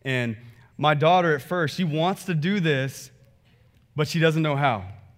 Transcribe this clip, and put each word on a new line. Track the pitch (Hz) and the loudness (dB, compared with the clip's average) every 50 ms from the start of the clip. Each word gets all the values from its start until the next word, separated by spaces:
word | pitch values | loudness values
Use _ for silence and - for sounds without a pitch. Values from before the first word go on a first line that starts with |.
| - | -6
And | 135 131 127 123 117 110 107 - - - - - - _ - | -4 -2 -2 -2 -2 -4 -8 -12 -20 -20 -20 -20 -20 _ -2
my | - 147 156 | 0 2 2
daughter | 147 147 156 175 185 175 170 151 | 4 4 4 4 4 4 2 0
at | 139 127 | 0 -2
first, | - 180 180 165 139 - | -4 -4 -2 -2 -2 -2
she | - 185 | -4 -4
wants | 160 143 156 160 180 196 - - | -2 -2 0 0 -2 -2 -4 -4
to | - 180 | -4 -2
do | 156 143 180 202 208 | -2 0 0 0 0
this, | 165 160 147 131 131 135 - - - - - _ - - _ _ _ _ _ _ _ _ _ _ _ _ - | 0 0 0 0 -2 -4 -6 -12 -16 -20 -20 _ -20 -20 _ _ _ _ _ _ _ _ _ _ _ _ -4
but | 143 151 | -4 -2
she | - - 170 | -2 2 2
doesn't | 160 165 156 160 160 | 4 4 4 2 2
know | 156 143 | 0 0
how. | 139 143 139 120 104 92 92 - - - - - | 2 2 0 0 0 -4 -10 -14 -18 -20 -20 -20